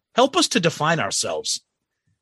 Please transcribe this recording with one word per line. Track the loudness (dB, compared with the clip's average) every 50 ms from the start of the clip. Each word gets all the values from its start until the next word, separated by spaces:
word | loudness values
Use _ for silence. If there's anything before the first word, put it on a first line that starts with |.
| _ _ _
help | 2 2 4 4
us | 0 0 2
to | 0 0
define | 0 0 -2 0 0 0 0 0
ourselves. | -2 -4 -4 -4 -4 -4 -4 -6 -4 -6 -6 -8 -8 _ _ _ _ _ _ _ _ _ _ _